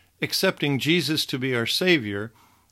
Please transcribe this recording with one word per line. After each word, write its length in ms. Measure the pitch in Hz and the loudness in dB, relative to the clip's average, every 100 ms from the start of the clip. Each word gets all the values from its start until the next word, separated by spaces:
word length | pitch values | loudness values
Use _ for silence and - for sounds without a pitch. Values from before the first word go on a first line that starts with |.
| _ - | _ -8
accepting 580 | 156 - 190 185 147 139 | -6 0 0 0 0 0
Jesus 460 | 135 175 139 156 - | 2 2 2 -2 -2
to 120 | 139 | -4
be 160 | 127 123 | -2 -2
our 120 | 113 | 0
Savior 680 | - 185 165 107 101 110 - _ _ _ | 0 2 2 0 -6 -8 -12 _ _ _